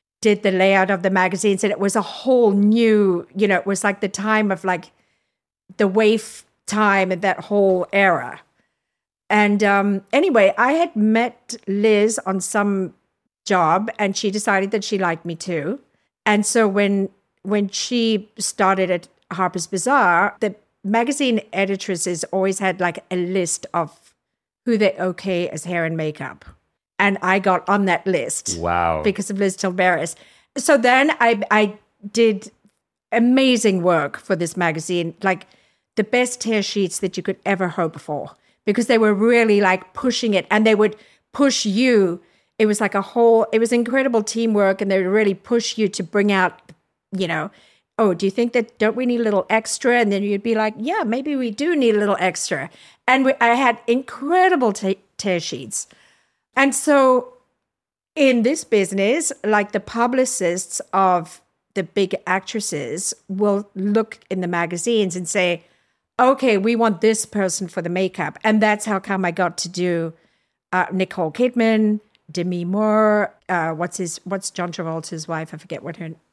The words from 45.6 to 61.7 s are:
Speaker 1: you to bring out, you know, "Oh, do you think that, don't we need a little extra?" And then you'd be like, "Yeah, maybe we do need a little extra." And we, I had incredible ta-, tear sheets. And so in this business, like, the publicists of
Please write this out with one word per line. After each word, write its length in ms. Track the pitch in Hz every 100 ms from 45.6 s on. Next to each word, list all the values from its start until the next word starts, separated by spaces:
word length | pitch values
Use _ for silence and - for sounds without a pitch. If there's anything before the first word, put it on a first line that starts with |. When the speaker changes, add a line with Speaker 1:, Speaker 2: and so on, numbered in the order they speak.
| 226 -
Speaker 1:
you 100 | 202 -
to 60 | 165
bring 160 | 208 202 196
out, 140 | 185 - - - _ _ _
you 160 | 190 175
know, 180 | 160 165 - _ _ _ -
"Oh, 120 | 214 175
do 80 | 196
you 80 | 240
think 140 | 240
that, 140 | 247 226 -
don't 140 | 214 233
we 60 | 254
need 140 | 240
a 80 | 220
little 180 | 202 -
extra?" 440 | 220 220 - 254 240
And 100 | 214
then 100 | 196
you'd 200 | 202 196 226
be 20 | 220
like, 100 | 214 214
"Yeah, 260 | 247 415
maybe 280 | 240 240 285 277
we 140 | 240
do 180 | 208 311 320
need 120 | 240 208
a 20 |
little 220 | 208 196 185
extra." 400 | - - 147 143 - - _ -
And 180 | 262
we, 80 | 262 262
I 140 | 233 240 254
had 120 | 233 -
incredible 880 | 247 269 - 285 359 370 349 240
ta-, 300 | 196 190 196 _ -
tear 240 | 208 175
sheets. 460 | - 147 117 - - _ _ _ _ _ _
And 200 | - 277
so 600 | - 302 285 262 254 247 - _ _ _ _ _ _ _
in 280 | - 269 240
this 200 | 226 320
business, 680 | - 214 185 196 196 302 - - 208 214
like, 160 | 208
the 80 | 202
publicists 1000 | - 233 240 262 254 - 175 180 - - -
of 480 | 190 190 175 165 - _ _ _